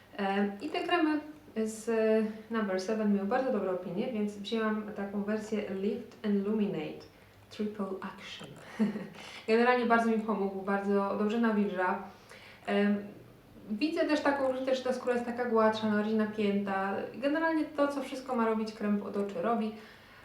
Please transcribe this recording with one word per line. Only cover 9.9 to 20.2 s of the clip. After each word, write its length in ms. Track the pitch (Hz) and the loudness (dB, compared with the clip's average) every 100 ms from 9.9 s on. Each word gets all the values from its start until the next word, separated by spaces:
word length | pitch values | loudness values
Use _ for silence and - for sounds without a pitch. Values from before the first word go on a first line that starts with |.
| 226 226 | 4 4
mi 100 | 220 | 2
pomógł, 420 | 226 196 196 196 | 0 0 -2 -2
bardzo 540 | 190 202 196 202 196 202 | -2 0 2 2 2 0
dobrze 200 | 208 233 | 0 2
nawilża. 640 | 226 208 190 180 180 202 - - - - - - - | 2 2 2 2 0 0 -6 -16 -20 -20 -20 -12 -2
Em, 300 | 202 202 202 - - - - - - - | 2 2 2 -4 -14 -20 -20 -20 -14 -6
widzę 360 | 214 311 339 302 | -2 0 2 2
też 140 | 294 | 2
taką 320 | 294 269 262 | 2 2 2
różnicę, 220 | 262 262 | 0 0
że 80 | 262 | 0
ta 100 | 254 | 0
skóra 220 | - 247 | -2 0
jest 120 | 240 240 | 0 -2
taka 180 | 233 | -4
gładsza, 460 | 233 220 220 220 220 | 0 4 4 4 0
bardziej 240 | 208 214 | 0 2
napięta. 800 | 220 208 214 202 202 196 190 196 196 - | 0 0 0 0 2 0 0 0 -2 -6
Generalnie 500 | 220 285 311 330 320 | -2 0 2 2 2
to, 240 | 302 - 285 | 0 0 0
co 140 | 285 | 0
wszystko 340 | 262 269 - 240 | -6 -6 -2 0
ma 100 | 226 | 2
robić 260 | 220 214 | 2 -2
krem 260 | - 208 202 | -2 0 0
pod 180 | 202 202 | 0 -2
oczy, 260 | 202 170 | -2 -2
robi. 300 | 226 226 214 - - - - - | 0 2 0 -4 -16 -20 -20 -20